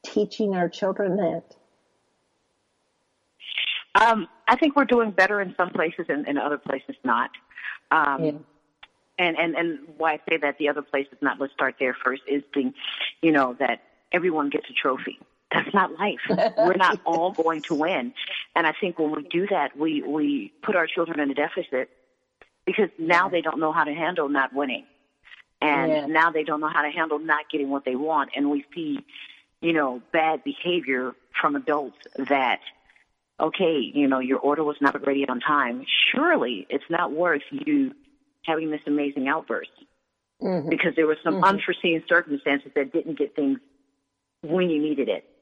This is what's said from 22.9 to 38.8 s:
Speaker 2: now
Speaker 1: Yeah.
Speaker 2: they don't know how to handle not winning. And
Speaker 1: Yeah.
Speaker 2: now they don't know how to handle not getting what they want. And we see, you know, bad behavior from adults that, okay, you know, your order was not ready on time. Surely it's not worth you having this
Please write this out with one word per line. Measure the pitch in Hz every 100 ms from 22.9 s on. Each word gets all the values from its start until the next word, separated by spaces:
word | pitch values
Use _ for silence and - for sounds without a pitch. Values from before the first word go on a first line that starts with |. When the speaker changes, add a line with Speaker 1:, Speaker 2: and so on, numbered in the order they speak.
| -
Speaker 2:
now | 160 175 190
Speaker 1:
Yeah. |
Speaker 2:
they | 175
don't | 160 151
know | 160
how | 160
to | 151
handle | 151 165 180 143
not | 143 131
winning. | 131 143 117 - _ _ _ _ - _ _
And | 151 143 135
Speaker 1:
Yeah. | 151 143
Speaker 2:
now | 160 165
they | 156
don't | 156 151
know | 156
how | 160
to | 147
handle | 165 160 147
not | 160 151 151
getting | 151 139
what | 139 135
they | 127
want. | 156 156 135 127
And | 143
we | 147 -
see, | 175 156 139 - - - - _ _
you | 165
know, | 165 135 123 -
bad | 170 156 156
behavior | 143 139 175 175 135 127 127 - _ -
from | 156 143
adults | 131 147 131 _ - -
that, | 135 139 127 95 - _ _ _ _ _ _ -
okay, | 156 - 175 156
you | 113 143 139
know, | 135
your | 127 135
order | 135 147
was | 151 147
not | 139 - 139
ready | 139 139
on | 123
time. | 156 147 123 123 139 - -
Surely | 247 330 294 123 104 -
it's | 143 -
not | 170 165
worth | 151 180 147 -
you | 139 147 147 135 - _ _ _ _
having | - 160 160
this | 151